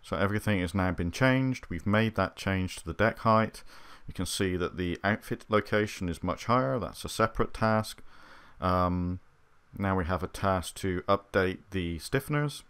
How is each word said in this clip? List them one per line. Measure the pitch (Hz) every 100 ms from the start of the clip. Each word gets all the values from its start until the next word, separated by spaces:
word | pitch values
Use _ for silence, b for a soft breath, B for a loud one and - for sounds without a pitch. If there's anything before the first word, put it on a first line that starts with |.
So | - 90
everything | 98 104 107 101
has | 87
now | 98 92
been | 87 87
changed. | - 131 131 131 127 -
We've | 113 -
made | 104 110 104
that | 95
change | - - 95 92 -
to |
the | -
deck | 78 107 -
height. | 117 110 110 - B B B B -
You |
can | - 90
see | - 98 90
that | 87 78
the | 90 87
outfit | 98 110 - 120 -
location | 107 - 107 104 - 90
is | 82
much | 90 82 -
higher. | 123 131 131
That's | 78 -
a | -
separate | - 104 - -
task. | - 110 110 110 - B B B B B B
Um, | 92 90 90 90 90 90 - _ _ - _ -
now | 98 95
we | 87
have | 92
a | 90
task | - 98 95 - -
to | 98 87
update | - 98 - 101 92 95 -
the | 95 85 82
stiffeners. | - - - 147 147 - -